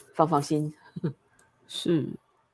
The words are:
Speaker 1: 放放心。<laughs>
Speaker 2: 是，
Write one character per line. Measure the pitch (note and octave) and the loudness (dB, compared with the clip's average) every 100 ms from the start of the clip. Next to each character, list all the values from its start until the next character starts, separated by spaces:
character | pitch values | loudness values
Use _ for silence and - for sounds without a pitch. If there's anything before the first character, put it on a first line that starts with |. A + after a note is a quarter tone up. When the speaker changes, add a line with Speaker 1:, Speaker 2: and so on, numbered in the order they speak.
| - | -8
Speaker 1:
放 | - D#3+ | 0 2
放 | F3+ | 2
心。 | D3+ D3+ D3+ - - - | 2 0 -2 -6 -14 -8
<laughs> | D#3 - _ _ _ _ - | -6 -8 _ _ _ _ -14
Speaker 2:
是， | - - E3 B2+ - _ _ _ | -6 0 0 0 -8 _ _ _